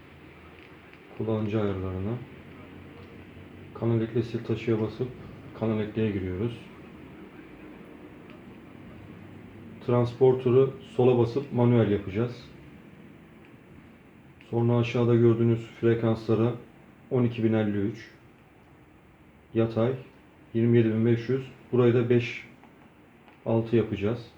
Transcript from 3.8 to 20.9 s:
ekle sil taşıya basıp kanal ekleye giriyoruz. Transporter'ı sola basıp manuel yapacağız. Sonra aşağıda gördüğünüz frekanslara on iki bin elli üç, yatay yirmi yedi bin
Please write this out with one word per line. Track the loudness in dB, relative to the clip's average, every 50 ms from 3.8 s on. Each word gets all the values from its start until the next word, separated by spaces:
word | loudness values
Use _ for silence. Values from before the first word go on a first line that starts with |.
| -2 0 0 0
ekle | -2 -2 -2 -4 -4 -2
sil | -6 -8 -6
taşıya | -6 -6 -4 -2 -2 -2 -2
basıp | -2 -4 -4 -6 -8 -8 -8 -14 -18 -18 -18 -18 -18 -18 -8 -6
kanal | -4 -2 -2 -2
ekleye | -4 -4 -2 -2 -2 -2
giriyoruz. | -2 -4 -4 -6 -4 -4 -4 -6 -6 -10 -16 -18 -20 -20 -20 -20 -20 -20 -20 -20 -20 -20 -20 -20 -20 -20 -20 -20 -20 -20 -20 -20 -20 -20 -20 -20 -20 -20 -20 -20 -20 -20 -20 -20 -20 -20 -20 -20 -20 -20 -20 -20 -20 -20 -20 -20 -18 -18 -18 -18 -18 -20 -20 -20 -20 -20 -20 -20 -20 -20 -18 -18 -18 -10 -2
Transporter'ı | 0 2 2 2 0 2 4 4 4 4 4 2 4 4 4 4 4 0 -8 -16 -6 0
sola | 2 4 4 6 4
basıp | 2 0 0 -4 -6 -4
manuel | 0 2 4 4 6 4 4 4
yapacağız. | 2 -2 -2 -4 -4 -4 -4 -4 -6 -12 -18 -20 -20 -20 -20 -20 -20 -20 -20 -20 -20 -20 -20 -20 -20 -20 -20 -20 -20 -20 -20 -20 -20 -20 -20 -20 -20 -20 -20 -20 -20 -20 -20 -20 -20 -20 -20 -20 -20 -20 -12 -4
Sonra | -2 0 2 2 2
aşağıda | 2 2 0 0 0 2 4 4
gördüğünüz | 6 6 6 4 4 4 2 2 0 -2 -10 -8 0
frekanslara | 2 2 2 4 2 0 0 0 0 0 2 2 2 0 0 -4 -12 -20 -20 -20 -20 -20 -20 -20 -8 -2
on | 0 0 2
iki | 0 0 0 0
bin | 2
elli | 2 2 0 0 0 -2
üç, | -2 -2 -4 -8 -16 -20 -20 -20 -20 -20 -20 -20 -20 -20 -20 -20 -20 -20 -20 -20 -20 -20 -20 -20 -20 -20 -20 _ -20 -20 -20 -20 -20 -4 0
yatay | 0 0 2 2 0 0 0 0 -4 -10 -18 -20 -20 -20 -20 -20 -20 -20 -6 0
yirmi | 2 4 6 6 6
yedi | 6
bin | 4